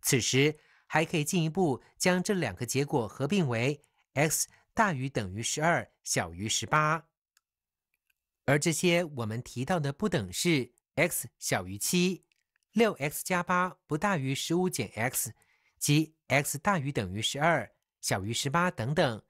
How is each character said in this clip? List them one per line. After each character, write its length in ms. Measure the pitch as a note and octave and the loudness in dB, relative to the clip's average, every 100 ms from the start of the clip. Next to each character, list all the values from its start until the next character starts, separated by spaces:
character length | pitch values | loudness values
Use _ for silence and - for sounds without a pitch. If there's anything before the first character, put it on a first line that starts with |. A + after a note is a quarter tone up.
此 180 | - C3+ | 2 0
时 380 | G2+ B2+ D3 D3+ _ _ _ | 2 4 4 0 _ _ _
还 180 | D3+ | -2
可 140 | D#3+ E3+ | 0 -2
以 60 | |
进 180 | D3 F#3+ | 0 0
一 60 | D#3+ | 0
步 320 | D#3 F3+ B2 - _ | 2 0 0 -6 _
将 240 | F#3 F3+ | 2 2
这 140 | F3+ G3 | 0 -2
两 200 | C3+ F#2+ | -2 -4
个 80 | |
结 220 | A#2+ B2+ C#3+ | -2 -2 0
果 220 | D3 G#2+ | -2 -2
合 200 | - C#3 | -4 -2
并 200 | G3+ D3+ | 0 2
为 340 | A#2 B2 D3+ _ _ _ | 0 0 -2 _ _ _
X 340 | - D#3 - - _ _ - | 0 0 0 -4 _ _ 0
大 180 | G#3+ | 0
于 160 | C#3+ C3+ | 0 -2
等 240 | C3 G2 | -4 -4
于 80 | F#2+ | -6
十 220 | A2+ - | -4 0
二 280 | D#3 D#3 G2+ _ | 2 0 -2 _
小 280 | - - F#2 | -4 -2 -2
于 160 | F2 G#2+ | -4 -4
十 200 | - G#2+ | -2 2
八。 400 | D#3 D3+ D#3+ - _ _ _ _ _ _ _ _ _ _ _ _ _ - | 2 4 0 -4 _ _ _ _ _ _ _ _ _ _ _ _ _ 0
而 140 | C#3+ | 2
这 120 | E3+ | 2
些 320 | D#3 F3+ E3+ | 0 2 2
我 220 | F3 D3 A2+ | 0 -4 -4
们 160 | A2 | -6
提 240 | - - B2+ | -8 -8 -2
到 140 | F#3 | -2
的 120 | C#3 | -2
不 160 | C3+ G#3+ | -2 0
等 240 | E3 F#2+ | 0 -2
式， 400 | F2+ F3 D#3 A#2+ _ _ | -2 2 2 0 _ _
x 340 | - E3 - - _ | 0 0 0 -8 _
小 260 | - A#2+ F#2 | -4 -2 -4
于 140 | G2 | -6
七， 460 | - F3+ F3+ F3+ _ _ _ _ _ | 0 2 2 0 _ _ _ _ _
六 200 | G#3+ A3+ | 2 2
x 300 | - C#3+ - - | 2 -6 -6 -2
加 160 | F3+ | -2
八 340 | F3+ F3+ F3+ - _ | 0 0 0 -4 _
不 100 | D#3 | -2
大 200 | G#3 F#3 | 0 0
于 180 | C3 C3+ | -2 -4
十 180 | - | 0
五 160 | E3+ F#3 | 0 0
减 180 | - G#2+ | -2 -6
x， 440 | - A#2+ - - - _ _ _ _ | -2 -4 -2 -6 -10 _ _ _ _
及 340 | - D3 D#3 _ _ | 2 4 2 _ _
x 320 | C3+ D3 C#3+ | 0 0 -2
大 180 | - F#3+ | 0 0
于 140 | C#3 | -2
等 200 | C#3 G2 | -4 -4
于 80 | G2 | -4
十 200 | A2 C#3 | -4 0
二 320 | D#3 D#3+ G#2 _ _ _ | 2 2 -2 _ _ _
小 220 | - A2 | -4 -2
于 80 | G2 | -2
十 200 | A#2+ C#3+ | -4 0
八 180 | D#3 F3+ | 0 0
等 240 | - A#2 | -2 -2
等 300 | D#3 D3+ G#2+ | 2 2 0